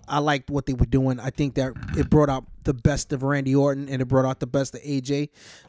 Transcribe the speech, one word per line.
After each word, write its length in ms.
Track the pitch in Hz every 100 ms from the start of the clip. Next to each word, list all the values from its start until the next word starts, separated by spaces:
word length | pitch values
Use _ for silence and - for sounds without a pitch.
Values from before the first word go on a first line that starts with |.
| -
I 100 | 147
liked 300 | 147 143 -
what 160 | 143 135
they 60 |
were 140 | 123 120
doing. 320 | 131 131 123
I 120 | 131
think 260 | - 143 135
that 160 | 131 131 - -
it 100 | 131
brought 200 | 151 143
out 160 | 131 - -
the 100 | -
best 400 | 127 151 143 -
of 120 | 139
Randy 320 | 135 143 135 139
Orton 320 | 143 139 139
and 120 | 131
it 40 |
brought 200 | 123 131
out 140 | 131 131
the 80 | 127
best 260 | 139 131 123
of 40 |
A 160 | 147 139
J. 300 | 127 143 147 _ - -